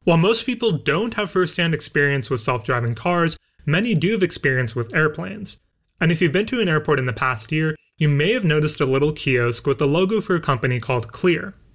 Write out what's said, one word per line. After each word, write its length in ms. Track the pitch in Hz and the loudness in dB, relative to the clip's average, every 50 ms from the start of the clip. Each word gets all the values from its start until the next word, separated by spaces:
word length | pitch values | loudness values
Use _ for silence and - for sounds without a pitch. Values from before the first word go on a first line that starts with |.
While 160 | - 175 165 165 | 2 2 4 4
most 260 | 170 202 233 220 - | 4 4 2 0 -2
people 280 | - 247 233 233 226 | -6 -4 -2 0 0
don't 420 | 175 135 - - 139 175 220 233 226 | 0 0 0 0 0 0 -2 -2 -2
have 160 | - 208 196 | -4 -4 -2
first-hand 420 | - 185 185 170 - - 170 165 | 0 0 0 0 0 -2 0 0
experience 560 | 160 147 - - - 151 143 143 139 139 127 - | 0 -2 -4 -2 0 2 2 2 2 0 -2 -2
with 120 | 135 120 | -4 -2
self-driving 540 | - - 127 120 - - 131 120 120 117 120 | -2 -2 -2 -2 -2 -2 -2 0 0 -2 -4
cars, 440 | - - 175 175 175 165 165 160 - _ _ _ _ - | -2 -2 0 2 2 2 0 -2 -6 _ _ _ _ -4
many 300 | 139 147 180 220 240 214 | 0 0 0 2 2 0
do 180 | 151 160 190 | 2 2 0
have 100 | 226 208 | 0 0
experience 520 | 185 - - - - 139 131 127 127 113 - | 0 -2 -2 -2 -2 0 0 0 -2 -2 -4
with 200 | 123 113 - - | -6 -6 -2 0
airplanes. 600 | 165 156 151 151 - 175 190 202 214 202 - - - _ _ _ _ _ _ _ - | 0 0 0 0 -4 -8 -10 -10 -12 -12 -14 -16 -18 _ _ _ _ _ _ _ 0
And 140 | 180 160 | 0 2
if 80 | 175 160 | 2 2
you've 100 | 185 156 | 2 2
been 140 | 139 185 214 226 | 2 0 0 0
to 120 | 262 240 | -2 -2
an 80 | 214 180 | 0 0
airport 320 | 156 151 151 - 147 135 | 0 0 0 0 0 0
in 60 | 127 | 0
the 80 | 127 117 | -2 -2
past 360 | - 135 131 127 107 - - | -2 -2 -2 -2 -2 -4 -4
year, 240 | 156 156 156 156 156 - _ _ _ | -2 -2 -2 -2 -4 -6 _ _ _
you 140 | - 160 147 | 0 2 2
may 240 | 143 139 147 190 233 | 4 4 2 2 2
have 100 | 254 196 | 2 2
noticed 380 | 160 151 151 151 151 147 - | 2 2 2 2 0 0 -2
a 20 | 147 | 0
little 280 | 131 131 135 147 151 | 2 2 2 2 0
kiosk 540 | 151 - - 139 127 123 120 120 120 - - | 0 -2 0 0 2 2 2 0 0 0 0
with 120 | 143 135 - | -2 0 2
the 80 | 151 | 2
logo 340 | 139 147 170 190 185 226 214 | 2 2 2 2 2 0 0
for 140 | - - 185 | 0 0 -2
a 80 | 165 | 0
company 360 | - - 135 113 - 127 123 120 | 0 -2 -2 0 0 -2 -2 -2
called 320 | 117 - 127 120 107 - | -2 -2 -2 -2 -4 -6
Clear. 440 | - - - 180 170 - - 196 - - - _ | -6 -2 0 0 0 0 -4 -8 -14 -18 -20 _